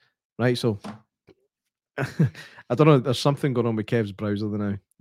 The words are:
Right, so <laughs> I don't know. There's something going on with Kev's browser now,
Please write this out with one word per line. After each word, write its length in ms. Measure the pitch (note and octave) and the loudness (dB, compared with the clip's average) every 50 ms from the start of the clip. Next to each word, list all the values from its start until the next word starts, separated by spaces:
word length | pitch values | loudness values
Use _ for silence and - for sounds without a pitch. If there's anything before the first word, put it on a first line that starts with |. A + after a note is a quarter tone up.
| _ _ _ _ _ _ _ - | _ _ _ _ _ _ _ -2
Right, 180 | A#2+ B2+ B2 | 0 0 0
so 220 | A#2+ - A#2 G#2 G2+ - | 0 0 -2 -2 -4 -8
<laughs> 60 | G#2 - - _ _ _ _ _ - - _ _ _ _ _ _ _ _ _ _ _ _ | -14 -16 -18 _ _ _ _ _ -20 -20 _ _ _ _ _ _ _ _ _ _ _ _
I 800 | - C#3 - - - D#3+ A2+ - - - - - - - - B2 | -8 -8 -4 0 0 0 0 0 -6 -16 -20 -20 -20 -6 -2 2
don't 120 | - D3+ | 4 6
know. 120 | D#3 D3 C3 | 8 6 6
There's 200 | A2+ C#3 A#2 - | 4 2 -2 0
something 340 | - D3 C#3 C3+ - D3 B2 | 0 0 0 0 -2 -2 0
going 140 | A#2+ A2+ | 0 0
on 80 | A#2+ A2+ | 0 -2
with 80 | A2 G2+ | -2 -2
Kev's 260 | - B2+ A#2 G#2+ G2+ | 0 0 0 0 -2
browser 360 | G2 - A2+ G#2 G#2 G2+ A2 | -4 -6 -4 -2 -2 -2 -4
now, 280 | G#2 G#2 G#2 G#2 G2+ G2 G2 - _ _ - | -4 -4 -4 -4 -4 -6 -6 -10 _ _ -14